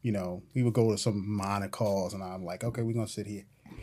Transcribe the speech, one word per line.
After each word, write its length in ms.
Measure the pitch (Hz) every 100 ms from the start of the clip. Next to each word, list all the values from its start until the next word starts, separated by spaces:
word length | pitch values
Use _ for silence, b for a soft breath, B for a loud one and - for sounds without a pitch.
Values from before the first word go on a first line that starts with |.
you 100 | 120
know, 300 | 104 90 90 - 127
we 80 |
would 100 | 120
go 180 | 113 113
to 60 | 101
some 300 | 120 101 95
minor 400 | 104 98 101 95
calls 460 | - 107 98 90 98
and 80 |
I'm 220 | 92 92 87
like, 200 | 92 117
"Okay, 180 | 120
we're 120 | 113 113
gonna 140 | 107
sit 180 | - 101
here." 180 | 104 - _ b b